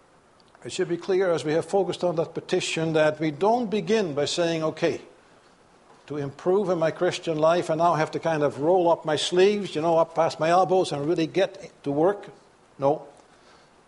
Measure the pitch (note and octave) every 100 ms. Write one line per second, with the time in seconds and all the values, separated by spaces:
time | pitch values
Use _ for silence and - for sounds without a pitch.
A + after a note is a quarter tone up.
0 | _ _ _ _ _ _ B2 - E3+ E3+
1 | - F#3 F#3+ D#3+ C#3+ D#3 D#3 G3 F3 D#3+
2 | F3 E3 D#3+ - - F#3 F3+ - D#3+ D#3
3 | D3+ D3+ D#3+ C#3 G3 A#3+ A3+ G#3 E3+ A3+
4 | F#3 C#3 C#3+ - E3+ E3 D#3 D3+ E3+ B2
5 | - - _ _ _ _ _ _ _ -
6 | - D3 C#3 C3+ - F#3+ F#3+ F3+ D#3+ D3
7 | - - - D#3 D#3 F3 E3 D#3 E3+ D3+
8 | D#3 D3+ E3 D#3 C#3+ A#2+ D3+ F#3 E3+ D#3+
9 | D#3+ D3+ - F3+ G3 G#3 F#3 D#3 E3 E3
10 | E3 - D#3+ - D#3+ F3 F3+ F#3 E3+ D3
11 | C#3+ E3+ D#3 D3 F#3+ - - - - C#3+
12 | E3+ G3+ - - _ _ _ - C#3 D3+
13 | - - _ _ _ - _ _